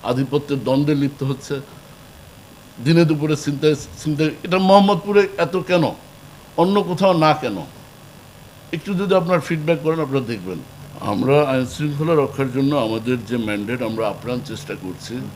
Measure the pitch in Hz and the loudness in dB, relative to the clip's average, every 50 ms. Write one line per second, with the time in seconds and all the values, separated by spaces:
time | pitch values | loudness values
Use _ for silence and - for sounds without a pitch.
0 | - 110 123 131 135 131 143 147 143 - 143 135 107 123 131 139 147 147 156 143 | -2 -2 0 0 0 0 0 -2 0 0 -4 -2 0 0 2 2 2 2 2 2
1 | 143 135 143 - 135 135 139 - - - 147 135 131 - - - - - - - | 0 -2 -2 -4 -4 -4 -4 -6 -6 -8 -8 -8 -8 -14 -20 -20 -20 -20 -20 -20
2 | - - - - - - - - - - - - - - - - 120 143 165 170 | -20 -20 -20 -20 -20 -20 -20 -20 -20 -20 -20 -20 -20 -20 -18 -4 0 4 6 6
3 | 170 151 160 147 147 156 156 147 - 147 143 135 151 156 151 139 - - - - | 6 4 2 0 0 -2 -2 -2 -2 -6 -4 2 2 2 2 0 -6 -14 -16 -8
4 | - 160 151 143 156 156 - - - 185 175 190 190 185 196 202 196 202 202 170 | -6 -4 -2 0 0 -2 -2 -6 -4 -2 0 2 6 8 8 8 8 6 2 0
5 | - 202 202 202 196 196 - - 170 - 180 185 165 - 180 175 156 113 95 - | 0 2 4 4 4 4 0 -2 -2 0 0 -4 0 2 2 2 2 2 -2 -6
6 | - - - - - - - - - - - - 170 190 202 202 190 170 180 147 | -16 -20 -20 -20 -20 -20 -20 -20 -20 -8 0 2 2 4 4 2 2 0 -2 2
7 | 190 190 180 165 156 156 147 139 131 120 101 90 76 - - - - - - - | 4 4 4 6 4 4 4 2 0 -6 -6 -6 -10 -12 -16 -20 -20 -20 -20 -20
8 | - - - - - - - - - - - - - - - 165 - 196 202 175 | -20 -20 -20 -20 -20 -20 -20 -20 -20 -20 -20 -20 -12 -10 -10 -8 -6 -6 -4 -4
9 | 202 185 190 185 170 175 180 165 143 - 170 160 151 160 170 151 151 156 160 165 | 0 2 2 2 4 4 0 0 0 -2 -4 -2 0 0 0 0 2 0 0 0
10 | 151 135 135 135 123 110 117 101 90 95 90 78 - - - - - - - - | -2 0 0 -2 -2 -2 -6 -6 -6 -8 -8 -8 -10 -14 -18 -20 -20 -18 -14 -8
11 | - 107 104 - - 131 139 147 147 135 131 131 127 123 - - 151 151 143 143 | -4 -4 -2 0 2 4 4 4 4 2 0 0 -2 -4 -6 -6 -4 -4 -2 -2
12 | 156 165 170 151 139 - - - 135 131 120 135 135 139 147 143 113 110 110 113 | 0 2 2 2 2 0 0 -4 -4 -2 0 0 0 2 2 0 0 0 -2 -4
13 | 110 123 127 123 104 101 120 120 113 107 104 104 104 101 123 123 123 110 110 110 | -2 -2 -2 -2 -2 -4 -4 -2 -2 -2 -2 -4 -4 -4 -4 -4 -4 -6 -4 -2
14 | 113 104 98 - - 117 123 123 - - 110 104 - - 98 - 92 92 87 - | -2 -4 -4 -6 -6 -6 -6 -6 -6 -10 -12 -12 -10 -10 -10 -10 -8 -12 -12 -12
15 | - - 113 127 135 139 - | -12 -10 -10 -10 -10 -10 -14